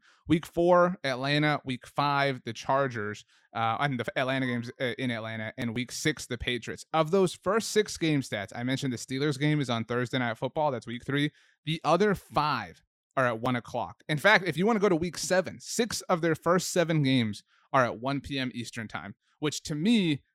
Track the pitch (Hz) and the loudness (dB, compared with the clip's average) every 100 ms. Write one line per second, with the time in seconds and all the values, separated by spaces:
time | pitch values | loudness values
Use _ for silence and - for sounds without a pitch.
0 | _ _ - 165 - 170 175 180 175 185 | _ _ 0 0 0 2 6 6 6 2
1 | 139 123 135 147 151 143 131 123 - - | -4 -2 0 2 2 0 -4 -8 -6 0
2 | 143 143 139 127 120 113 - 135 139 117 | 2 2 2 0 -6 -6 0 2 2 -2
3 | 104 104 - _ _ 113 113 113 143 123 | -6 -8 -14 _ _ -2 0 0 0 -2
4 | - - 131 131 127 120 117 - 127 - | -2 -2 0 0 -2 -4 -6 -4 -4 -2
5 | 127 113 110 113 110 - 123 113 123 - | -4 -4 -6 -8 -8 -6 -6 -4 -6 -4
6 | 156 - - 123 - 120 - - - 160 | -2 -2 -6 -6 -4 -6 -6 -14 -2 0
7 | 156 196 185 - 180 220 - 214 208 - | 2 2 2 0 -2 -2 0 0 0 -2
8 | 160 143 - 107 95 - 123 131 139 117 | 0 0 -2 -6 -6 -6 -4 -2 -4 -6
9 | - 135 151 131 151 151 127 117 110 120 | -6 -2 -2 0 2 2 0 -2 -2 -2
10 | 123 131 120 113 131 160 151 120 113 120 | -2 -2 -2 -2 -4 -2 -2 -2 -6 -10
11 | - 139 147 - _ _ 147 165 147 175 | -2 0 0 -4 _ _ -6 -2 2 4
12 | 208 185 - 156 151 123 90 - _ _ | 4 0 -2 -2 0 -2 -6 -14 _ _
13 | _ - 123 113 127 123 - 120 90 - | _ 0 2 2 -2 -2 -4 -6 -6 -8
14 | - 151 190 214 180 151 202 220 202 165 | -4 2 6 6 4 0 2 4 4 2
15 | 175 - - 185 180 - - - 233 - | 0 -4 0 0 0 -6 -4 -2 -2 -2
16 | - 175 165 156 165 180 - 180 160 160 | -2 0 2 0 2 2 2 0 2 2
17 | 135 131 110 101 - _ _ 135 117 95 | 4 4 2 -2 -14 _ _ 2 2 0
18 | 127 139 - 139 127 120 113 117 110 95 | -6 -6 -6 -6 -6 -8 -10 -10 -10 -10
19 | 95 - _ - 151 - - 151 190 233 | -12 -14 _ -6 -6 -4 -6 -2 2 4
20 | 170 139 _ | 4 0 _